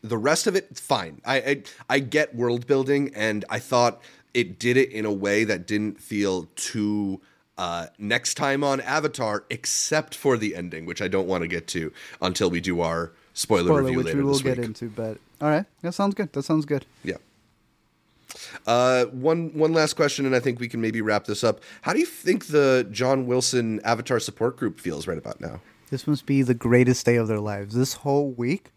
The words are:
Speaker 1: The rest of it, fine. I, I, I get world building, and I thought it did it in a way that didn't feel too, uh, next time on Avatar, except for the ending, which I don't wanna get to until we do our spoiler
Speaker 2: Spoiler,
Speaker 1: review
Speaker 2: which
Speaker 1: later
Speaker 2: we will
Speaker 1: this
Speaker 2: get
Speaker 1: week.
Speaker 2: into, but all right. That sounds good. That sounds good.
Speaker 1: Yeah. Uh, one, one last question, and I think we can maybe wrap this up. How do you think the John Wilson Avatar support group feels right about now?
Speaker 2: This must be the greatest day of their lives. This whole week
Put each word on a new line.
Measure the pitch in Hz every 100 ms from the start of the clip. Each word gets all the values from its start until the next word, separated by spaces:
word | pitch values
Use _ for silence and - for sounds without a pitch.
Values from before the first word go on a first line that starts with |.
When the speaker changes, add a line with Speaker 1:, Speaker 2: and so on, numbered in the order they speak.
Speaker 1:
The | 110 113
rest | 120 165 226
of | 190
it, | - -
fine. | - 123 87 73 -
I, | 131
I, | 135 139 - - -
I | 139
get | 131 147 151 120
world | 120 120 123
building, | 139 131 143 139 104
and | 110 107 95
I | 107
thought | - 123 120 98 - - _
it | 120 107 95
did | 120 123
it | 131
in | 107 107
a |
way | 101 101 104
that | 110 95 87
didn't | 104 107 104
feel | - 104 101 92 80 -
too, | - 113 104 104 101 95 _ _ _ -
uh, | 90 85 82 _
next | 104 120 - -
time | 143 139
on | 143 135
Avatar, | 120 147 151 - 113 104 -
except | 120 - - - 156 156 -
for | 143 120
the | 107 82
ending, | 87 82 82
which | 87
I | 98
don't | 95 90
wanna | 92 85
get | 87 -
to | 90 78 - - -
until | 90 90 95
we | 85
do | 90 87
our | 82 82 82 _ _
spoiler | - - 104 87
Speaker 2:
Spoiler, | 151
Speaker 1:
review | 131 127
Speaker 2:
which | 127
Speaker 1:
later | 156
Speaker 2:
we |
will | 139
Speaker 1:
this | 139
Speaker 2:
get | 131 123
Speaker 1:
week. | 120
Speaker 2:
into, | 110 117
but | 107 113 107 _ _
all | 147
right. | 151 196 _
That | 170
sounds | 175 202 196
good. | 190
That | -
sounds | 139 156 147
good. | 139 - _
Speaker 1:
Yeah. | - 92 _ _ _ _ _ _ _ _ _ _ _ - - - -
Uh, | 120 127 127 120
one, | 127 135 165 165
one | 151 156
last | 165 156
question, | - 147 - 135
and | 127
I |
think | 127 120
we | 120
can | 117
maybe | 113 113
wrap | 107 104 -
this | 104
up. | 117 - - -
How | -
do | 226
you | 339
think | - - 190 -
the | 151 139 127 -
John | 107 127 135 123
Wilson | 123 123 127 113 110
Avatar | 110 117 120 123
support | - - 113 -
group | 113 85
feels | - 76 80
right | 82
about | - -
now? | - - - _ _
Speaker 2:
This | 131 -
must | 147 -
be | 139
the | 127
greatest | 120 120 123 127 123 -
day | 120
of | 110
their | 110
lives. | 104 101 101
This | 117 131
whole | - 143 139 143
week | 123 120 185 -